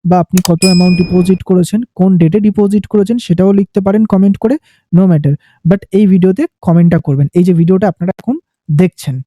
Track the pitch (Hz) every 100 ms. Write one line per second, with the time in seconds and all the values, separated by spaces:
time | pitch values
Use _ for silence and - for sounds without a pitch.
0 | 170 180 165 185 175 165 190 180 180 175
1 | 170 180 180 185 - 185 175 214 247 -
2 | 185 185 160 202 208 208 202 208 - 214
3 | 196 240 - 170 190 202 202 208 190 208
4 | 220 190 196 196 226 294 _ _ _ 170
5 | 190 160 143 143 _ _ 165 196 - 190
6 | 208 190 185 190 330 _ - 165 170 165
7 | 156 139 143 175 180 170 170 190 202 -
8 | 175 - - 302 _ _ - 147 180 -
9 | - 131